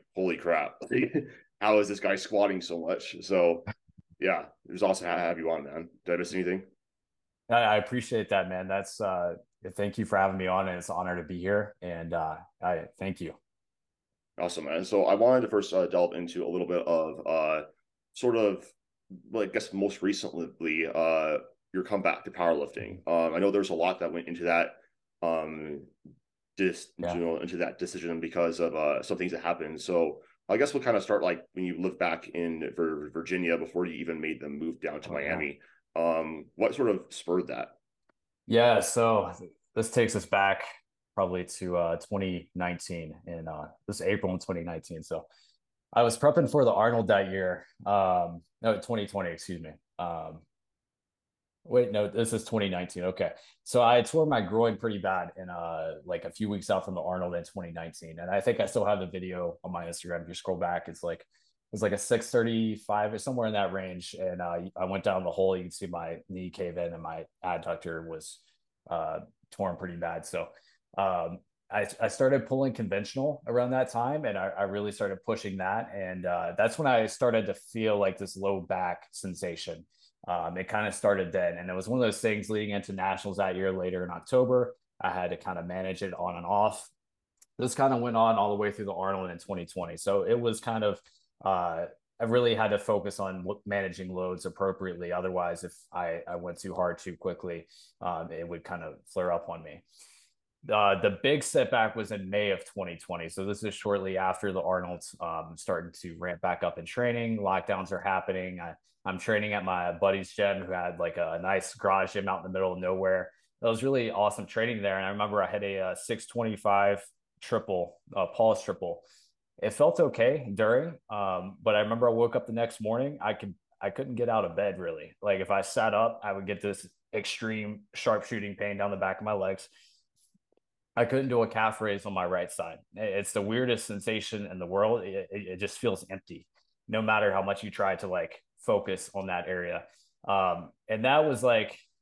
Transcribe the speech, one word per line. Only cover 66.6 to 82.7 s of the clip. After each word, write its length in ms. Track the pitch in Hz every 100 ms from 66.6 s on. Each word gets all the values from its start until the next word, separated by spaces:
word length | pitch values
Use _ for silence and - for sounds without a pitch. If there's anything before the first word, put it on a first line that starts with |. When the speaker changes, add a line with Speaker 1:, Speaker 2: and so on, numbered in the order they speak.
| 90 85
Speaker 2:
in 160 | 87
and 100 | 82
my 240 | 82 82 80 _
adductor 640 | 90 87 - - 87 82 82
was, 320 | 80 - - _ _ _ _ -
uh, 300 | 85 80 80 - _ _
torn 240 | - 95 85
pretty 200 | 90 87
bad. 300 | 85 85 -
So, 220 | 87 82 - _ _ _ -
um, 400 | 98 87 82 - _ _ -
I, 160 | 104 101 -
I 80 | 113
started 400 | - 131 135 -
pulling 240 | 131 135
conventional 680 | 117 104 98 107 135 143 147 -
around 240 | 120 123
that 180 | 131 127
time, 340 | 120 120 151
and 120 | 131 95
I, 120 | 98
I 140 | 95
really 260 | 98 101 104
started 320 | 101 101 95
pushing 340 | - 92 104 95
that. 340 | 92 107 117
And, 320 | 101 92 92 90
uh, 280 | 87 87 87
that's 180 | 107 135
when 120 | 143
I 180 | 120 110
started 400 | - 123 113 101
to 80 |
feel, 460 | - - 117 110 101
like, 180 | 98 92
this 180 | 98 98
low 240 | 98 98
back 440 | 85 92 90 87 -
sensation. 720 | - 95 87 90 82 - 82 85 _ _ _ -
Um, 280 | 87 85 90
it 120 | 92
kinda 240 | 107 104
started 400 | - 107 98 90
then. 260 | 95 87 85
And 100 | 90
it 40 |
was 160 | 92 95
one 100 | 127
of 80 | 117
those 140 | 101
things 280 | 113 107 101
leading 220 | 107 104